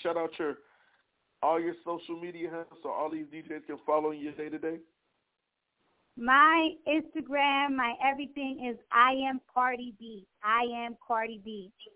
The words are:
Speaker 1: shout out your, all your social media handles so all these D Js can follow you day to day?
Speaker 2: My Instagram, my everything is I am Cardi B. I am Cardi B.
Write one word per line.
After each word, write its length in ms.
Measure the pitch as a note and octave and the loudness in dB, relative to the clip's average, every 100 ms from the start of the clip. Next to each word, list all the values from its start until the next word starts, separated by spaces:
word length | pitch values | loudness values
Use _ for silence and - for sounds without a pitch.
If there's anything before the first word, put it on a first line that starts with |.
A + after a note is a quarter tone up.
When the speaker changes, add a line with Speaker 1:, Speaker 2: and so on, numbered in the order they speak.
Speaker 1:
shout 140 | F3 E3 | -4 -2
out 140 | E3 E3 | -4 -4
your, 160 | D3+ B2+ _ _ _ _ _ _ _ - | -6 -6 _ _ _ _ _ _ _ -2
all 180 | C#3+ E3 | 0 2
your 160 | E3+ E3 E3+ | 0 -4 -6
social 340 | E3+ E3+ E3+ | -6 -6 -10
media 300 | F3 E3+ E3 | -10 -8 -8
handles 300 | E3 E3 - | -8 -12 -10
so 60 | C#3 | -6
all 200 | G2 D#3 | -4 -4
these 180 | D#3+ D3+ | -6 -8
D 120 | D#3 | -12
Js 220 | D#3 D#3 D3+ | -12 -12 -10
can 100 | C#3+ - | -8 0
follow 260 | D#3 D3+ | 2 2
you 200 | D3+ D3 | -2 -8
day 180 | D3 D3+ | -8 -8
to 80 | D#3 | -6
day? 220 | D#3+ E3 - _ _ _ _ _ _ _ _ _ _ _ _ - | -6 -8 -12 _ _ _ _ _ _ _ _ _ _ _ _ -4
Speaker 2:
My 520 | A#3+ C4+ D#4 E4 D#4+ - - | 6 8 8 6 2 -2 -2
Instagram, 880 | D#4 D#4 D#4 B3 C#4 C#4 C#4 C#4+ C4 | -2 -2 -8 -4 0 2 4 2 0
my 180 | A#3+ A#3 | -2 0
everything 640 | C4+ C4+ C#4+ C#4+ C4+ C4 B3 | 0 0 -4 -6 -6 -6 -6
is 60 | A#3 - | -8 0
I 220 | A#3 B3+ C4+ C4+ | 6 6 4 0
am 140 | C4+ - | -4 -4
Cardi 400 | B3+ B3+ B3 B3 G3+ | 0 0 0 -8 -12
B. 260 | A3+ G#3 F#3+ _ | -14 -16 -18 _
I 200 | G#3+ A#3 A#3+ A#3 A#3 | 0 2 2 -2 -6
am 100 | A3+ - | -6 -2
Cardi 360 | A3+ A3+ G#3+ | -2 -2 -6
B. 300 | G#3 G#3+ F#3+ - - | -10 -12 -12 -18 -20